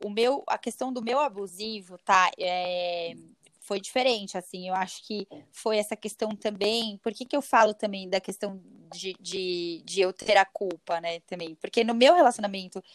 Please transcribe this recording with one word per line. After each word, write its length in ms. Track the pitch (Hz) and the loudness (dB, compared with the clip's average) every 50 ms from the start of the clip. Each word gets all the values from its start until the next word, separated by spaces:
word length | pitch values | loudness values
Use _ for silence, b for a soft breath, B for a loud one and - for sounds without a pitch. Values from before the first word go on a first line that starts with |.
| - | -8
O 60 | 208 | -4
meu, 340 | 202 226 233 247 277 277 - | 0 2 2 2 2 0 -2
a 100 | - - | -4 -4
questão 340 | 220 - 240 - - 254 262 | -4 -4 -8 -6 -4 -6 -4
do 120 | 254 247 220 | -4 -4 -4
meu 160 | 226 247 277 | 0 0 0
abusivo, 800 | 294 277 196 202 196 185 175 185 214 220 220 208 185 180 185 - | 0 0 -2 -6 -10 -10 -8 -10 -8 -8 -8 -10 -12 -14 -20 -10
tá? 320 | _ - 196 185 185 - - - | _ 4 6 6 6 4 2 -2
É, 760 | 180 180 180 180 180 180 180 180 175 175 175 170 170 170 165 165 165 165 - _ _ _ _ _ | -2 -2 -2 0 -2 -2 -2 -2 -2 -2 -2 -4 -4 -6 -8 -12 -18 -20 -20 _ _ _ _ _
foi 200 | - - 202 196 | -8 -6 -6 -6
diferente, 600 | 196 - - 262 262 262 240 214 196 190 - 185 | -6 -4 -2 0 2 2 2 0 -2 -6 -8 -10
assim. 280 | 180 - - 180 180 | -10 -8 -12 -10 -8
Eu 60 | 185 185 | -4 -4
acho 300 | 190 190 - - - - | -4 -4 -4 -6 -14 -10
que 220 | - 214 208 196 B B B B B | -8 -6 -6 -6 B B B B B
foi 260 | _ - - 226 220 | _ -6 -2 0 0
essa 180 | 208 208 - 220 | 0 0 -2 -6
questão 400 | - - 214 - - 233 214 208 | -8 -8 -10 -6 -4 -4 -4 -4
também. 600 | 202 - 220 208 190 202 208 226 233 233 214 202 | -4 -4 -6 -2 0 0 0 0 0 -2 -4 -8
Por 160 | 196 _ 233 214 | -6 _ -8 -6
que 120 | - 254 | -6 -8
que 120 | - - | -4 -4
eu 60 | 285 269 | -4 -2
falo 320 | - - 233 226 214 214 | 4 6 6 6 6 4
também 340 | - - 208 196 190 190 180 | -2 -4 -6 -4 -6 -4 -2
da 100 | 185 190 | -2 -2
questão 400 | - - 196 - 214 202 196 190 - - - - - - | -2 -4 -8 -8 -8 -8 -8 -12 -16 -20 -20 -20 -20 -18
de, 240 | - 175 185 190 180 - | -16 -10 -8 -8 -10 -10
de, 640 | - 175 180 196 185 180 180 175 175 170 170 160 - | -10 -8 -6 -4 -4 -2 -2 -4 -4 -6 -8 -10 -10
de 160 | - 175 190 | -4 2 2
eu 100 | 185 185 | 2 2
ter 240 | 185 - - - 208 | 2 -2 0 2 2
a 100 | 196 190 | 2 2
culpa, 540 | - _ - 208 185 175 - _ - 175 165 | 0 _ -6 -6 -6 -6 -8 _ -4 -4 -4
né, 200 | 165 170 170 170 - | -4 -6 -8 -8 -10
também? 260 | _ 185 175 170 160 160 - | _ -10 -10 -10 -12 -10 -12
Porque 220 | - 190 - 233 226 | -12 -2 0 0 2
no 100 | 226 233 | 2 6
meu 220 | 233 247 277 349 | 8 8 10 10
relacionamento 680 | 359 302 247 240 - 214 202 196 190 185 185 - 190 b b b | 10 8 6 6 2 -4 -6 -6 -8 -10 -10 -12 -14 b b b